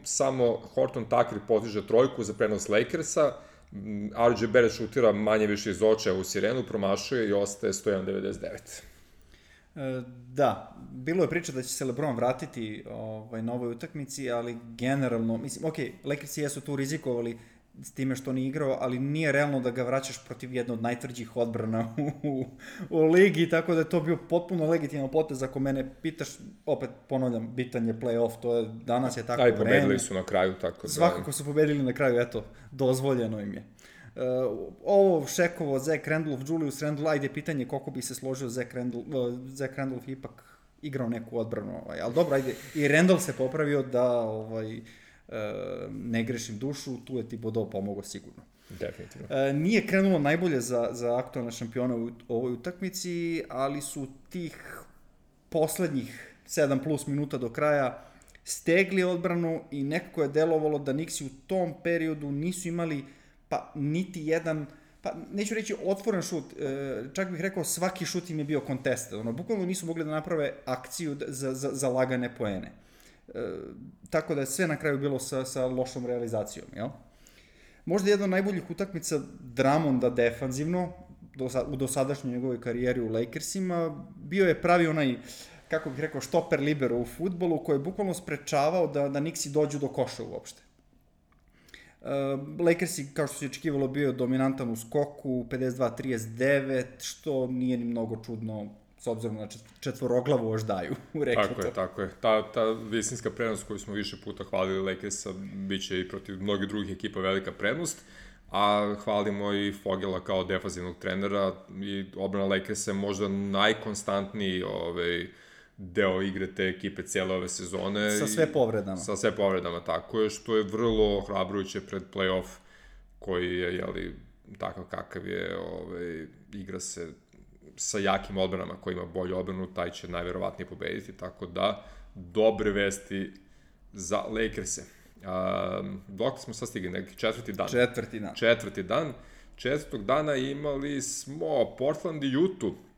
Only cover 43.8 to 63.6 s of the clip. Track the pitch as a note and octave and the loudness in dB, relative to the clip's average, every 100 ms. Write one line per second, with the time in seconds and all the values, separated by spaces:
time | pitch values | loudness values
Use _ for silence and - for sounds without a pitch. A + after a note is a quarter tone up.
43.8 | B2+ B2 B2 A#2+ A2 A2 A2 A2+ A2 A2 | 2 4 4 4 0 -2 -4 -6 -6 -8
44.8 | A2 - - - - A2 G#2+ G2+ F2+ - | -14 -20 -20 -20 -10 -6 -4 -4 -6 -6
45.8 | G2 G#2+ A2+ A#2 A2+ A#2+ A2+ G#2 C3+ C#3 | -8 -8 -2 0 0 -2 -6 -4 -4 -4
46.8 | C#3 A#2+ - B2+ A2+ A2+ A2+ A2+ G2+ G2 | -6 -8 -6 -6 -6 -6 -2 -2 -2 -2
47.8 | G2+ G2+ - G2 - - - _ - - | -4 -6 -8 -12 -14 -20 -20 _ -18 -8
48.8 | - - - C3+ - C#3 C#3 C#3+ F3 A3 | -8 -8 -14 -14 -4 0 2 2 4 2
49.8 | - F#3+ F#3+ E3+ C#3+ E3+ F3+ C3 A#2 A#2+ | 4 4 6 6 4 4 4 2 2 0
50.8 | A#2 A#2+ A#2+ A#2+ - C3 A#2+ A2+ A#2 B2 | 0 0 0 0 0 -4 -6 -6 -6 -2
51.8 | B2+ A#2 A2+ A#2 - A#2 B2+ A#2 F3+ F3+ | 0 0 -4 -6 -4 -2 0 -2 -6 -6
52.8 | F#3+ F#3 F3+ E3+ E3+ E3 - B2+ C#3 D3 | -6 -6 -4 -2 -2 -2 -4 -2 -2 -2
53.8 | - D3 C3 - - F3+ D#3+ - - - | -6 -8 -8 -12 -12 -8 -8 -10 -14 -16
54.8 | - - - _ _ _ _ D#3+ D#3 - | -18 -20 -20 _ _ _ _ 0 2 2
55.8 | E3+ C#3 A2+ - - - - - C#3+ C3+ | 0 0 -4 -8 -18 -20 -4 2 4 4
56.8 | D#3 C#3+ D3 C#3+ D3 C3 A#2 C3 D3+ C#3+ | 2 -2 0 -2 -2 -2 -4 0 2 4
57.8 | B2+ - - - - - - - - F3 | 2 -2 -14 -20 -20 -16 -10 -4 4 4
58.8 | F#3 F#3+ F3+ F3 F3 F3 E3 E3 - C#3+ | 4 2 2 2 0 0 0 -2 -6 -4
59.8 | C#3 E3+ - E3+ C#3 D3+ D#3+ D#3 D3+ D3 | -2 -2 -2 0 2 4 4 4 4 0
60.8 | C#3 C#3 D#3+ - C3+ - - F#3+ E3+ - | 0 -2 -2 -6 -8 -10 -2 0 0 -2
61.8 | E3+ E3 D#3+ D3+ C#3+ C#3 E3+ F#3 E3+ E3+ | 0 2 2 -2 -2 -2 -2 -2 -4 -2
62.8 | E3 C#3+ C#3 - - _ - - | -2 -4 -6 -16 -20 _ -6 -4